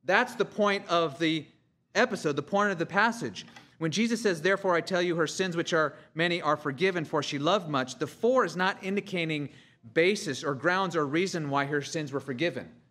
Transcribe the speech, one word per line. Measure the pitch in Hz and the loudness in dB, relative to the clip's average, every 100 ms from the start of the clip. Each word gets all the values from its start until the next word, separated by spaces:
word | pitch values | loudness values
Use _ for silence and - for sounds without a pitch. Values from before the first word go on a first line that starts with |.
That's | - 196 247 - | 2 2 2 -2
the | 202 | -2
point | - 208 196 196 | 2 2 2 2
of | 170 165 131 | 2 2 0
the | 160 160 147 _ _ _ _ | 0 0 -4 _ _ _ _
episode, | 185 240 185 156 143 | 0 0 0 0 -2
the | |
point | 143 196 202 | 0 0 2
of | 180 | 0
the | 160 | -2
passage. | 180 226 233 117 - - - - _ | 2 2 0 -8 -8 -16 -20 -20 _
When | 160 | -2
Jesus | 175 226 226 | 0 0 0
says, | 214 165 | 0 0
"Therefore | 180 190 190 | 0 2 2
I | 170 | 0
tell | 165 180 | 2 0
you, | 180 170 | 0 2
her | 156 | 0
sins, | - 185 165 | 0 -2 0
which | 160 | 0
are | 165 151 - - | 2 2 -2 -12
many, | 156 175 175 | -2 0 2
are | 151 147 | 0 0
forgiven, | 147 135 190 175 | -2 0 0 0
for | 147 156 | -2 -2
she | 139 147 | -2 -2
loved | 151 202 165 | 2 2 0
much," | 139 127 - | -2 -2 -4
the | 151 | -8
"for" | - 226 262 190 | 0 2 4 2
is | 165 | 0
not | 185 196 | 0 0
indicating | 190 202 196 185 160 151 143 - - _ 113 | -4 -4 -2 -4 -2 -2 -4 -10 -20 _ -2
basis | 165 175 208 208 127 | 2 4 2 -2 -4
or | 151 | -4
grounds | 135 165 180 190 160 | -2 0 0 0 0
or | 143 | 0
reason | 156 190 175 147 | 0 -2 -4 -2
why | 139 143 | -2 0
her | 147 | -2
sins | 139 165 147 | -4 -6 -4
were | 135 | -6
forgiven. | 131 123 170 131 82 - _ | -6 -2 -2 -2 -12 -18 _